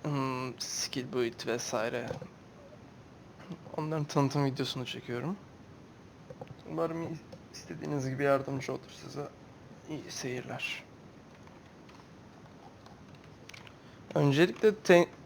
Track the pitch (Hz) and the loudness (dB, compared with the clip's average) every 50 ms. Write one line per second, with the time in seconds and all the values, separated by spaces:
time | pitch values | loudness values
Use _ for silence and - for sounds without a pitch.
0 | - 156 147 139 135 131 131 127 131 127 117 - - - - - - - - 139 | -2 -2 0 0 2 0 0 -2 -4 -4 -6 -6 -6 -4 -4 -2 -4 -2 -2 -4
1 | 123 - - 127 120 117 120 - - 117 113 120 - - - 117 107 120 123 120 | -4 -2 0 0 0 0 0 -4 -2 -2 -2 -2 -2 -2 0 0 0 0 -2 -2
2 | 120 - - - - - - - - - - - - - - - - - - - | -4 -4 -6 -6 -8 -12 -16 -18 -20 -20 -20 -20 -20 -18 -18 -18 -18 -18 -20 -20
3 | - - - - - - - - - - 175 - - - - - 156 156 160 156 | -20 -20 -20 -20 -20 -20 -20 -16 -14 -12 -12 -12 -12 -10 -8 -6 -4 -2 -2 -2
4 | 147 143 - 151 139 135 135 143 143 135 127 131 135 127 - 135 123 - - - | -2 2 4 4 4 6 6 4 4 4 2 0 -2 -2 -2 -4 -4 -6 -6 -8
5 | - - 120 120 127 160 196 - - - - - - - - - - - - - | -6 -4 -4 -2 -2 -2 -4 -4 -8 -14 -20 -20 -20 -20 -20 -20 -20 -20 -20 -20
6 | - - - - - - - - - - - - - - 160 160 165 165 165 165 | -20 -20 -20 -20 -18 -16 -14 -14 -14 -14 -14 -14 -12 -6 -2 0 0 0 0 -2
7 | 165 - 165 156 - - - - - - - - - - 175 156 - 151 147 143 | -4 -4 -6 -8 -10 -12 -16 -16 -16 -16 -16 -14 -12 -10 -8 -6 -4 -2 0 0
8 | 131 131 131 131 143 143 139 135 135 - 139 135 131 - 131 127 - - - - | 0 0 0 2 4 6 6 4 4 0 -2 -2 -2 -2 -4 -4 -6 -10 -16 -14
9 | - 139 135 139 143 - - - - - - - - - - - - - 160 139 | -12 -10 -6 -6 -6 -8 -8 -14 -20 -20 -20 -20 -20 -20 -20 -16 -12 -8 -8 -8
10 | - - - - - 131 123 123 123 127 131 135 - - - - - - - - | -8 -8 -8 -6 -4 -4 -4 -4 -6 -6 -6 -4 -4 -4 -4 -6 -10 -14 -18 -20
11 | - - - - - - - - - - - - - - - - - - - - | -20 -20 -20 -20 -20 -20 -20 -20 -20 -20 -20 -20 -20 -20 -20 -20 -20 -20 -20 -20
12 | - - - - - - - - - - - - - - - - - - - - | -20 -20 -20 -20 -20 -20 -20 -20 -20 -20 -18 -18 -18 -20 -20 -18 -20 -20 -20 -18
13 | - - - - - - - - - - - - - - - - - - - - | -18 -18 -18 -18 -18 -18 -20 -18 -18 -16 -16 -16 -16 -18 -18 -18 -20 -20 -18 -16
14 | - - - 156 147 143 135 143 170 185 226 - - 220 208 214 - - 180 175 | -8 0 4 6 8 8 8 8 8 6 6 6 6 6 6 6 8 10 10 10
15 | 175 - - - - | 10 8 4 -8 -16